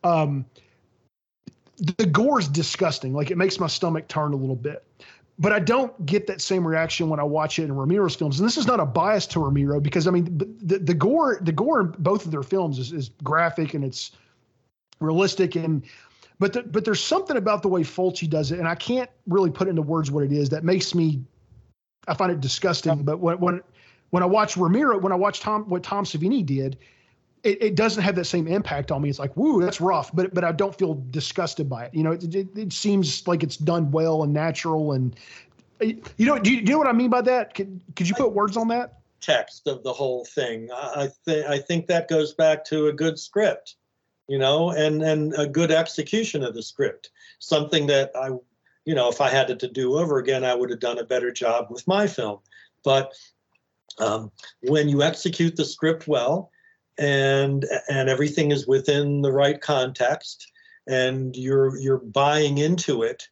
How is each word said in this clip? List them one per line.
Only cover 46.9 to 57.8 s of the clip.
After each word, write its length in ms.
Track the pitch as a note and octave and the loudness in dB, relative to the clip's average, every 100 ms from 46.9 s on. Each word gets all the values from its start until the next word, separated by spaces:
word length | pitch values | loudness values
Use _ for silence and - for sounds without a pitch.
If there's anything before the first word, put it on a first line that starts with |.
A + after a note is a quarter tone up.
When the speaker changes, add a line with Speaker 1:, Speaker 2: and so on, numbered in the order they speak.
| - - _ - - | -4 -20 _ -20 -20
Speaker 2:
Something 480 | - D3+ D3 D#3+ C#3+ | -2 0 2 0 4
that 260 | C#3 C3+ B2+ | 2 2 -4
I, 140 | C3+ B2+ _ _ _ _ - | -6 -8 _ _ _ _ -2
you 100 | C#3+ | 2
know, 140 | A#2+ | 2
if 120 | A#2+ | 2
I 80 | C3+ | 2
had 220 | C3+ C3 | 4 2
it 80 | B2 | -2
to 80 | B2+ | -4
do 320 | B2 B2+ C#3+ | -2 0 0
over 180 | E3 C#3 | 2 0
again, 260 | B2 C3 | 2 0
I 120 | B2+ B2 | 0 0
would 160 | B2 | -2
have 80 | A#2 | -2
done 180 | A#2+ A#2+ | -4 -4
a 80 | A2+ | -2
better 260 | B2+ B2 | -2 -2
job 360 | A#2+ A#2+ A#2 A2 | -2 0 0 -2
with 180 | A#2+ - | -6 0
my 200 | G3 G#3 | 2 0
film. 320 | - A2 G#2 _ - - _ | -2 -6 -8 _ -20 -20 _
But, 300 | C#3 C3+ C3+ - - _ _ _ _ _ _ - | 2 2 2 -12 -20 _ _ _ _ _ _ -4
um, 320 | A2 A2 A2 _ - _ | -2 -2 -6 _ -20 _
when 260 | B2+ D3+ D3 | 0 2 2
you 140 | C#3+ | 2
execute 520 | D3+ - F#3 E3+ E3+ E3 | 2 0 -6 0 0 0
the 100 | - | -6
script 420 | - D#3+ D#3+ D#3+ | -2 0 0 0
well, 420 | C#3 B2 F3 G3 _ _ _ _ - | 0 0 -2 -4 _ _ _ _ -4
and, 640 | C#3+ C#3 C3+ C#3 C#3 C#3 C3+ - | 0 2 4 2 2 0 -2 -4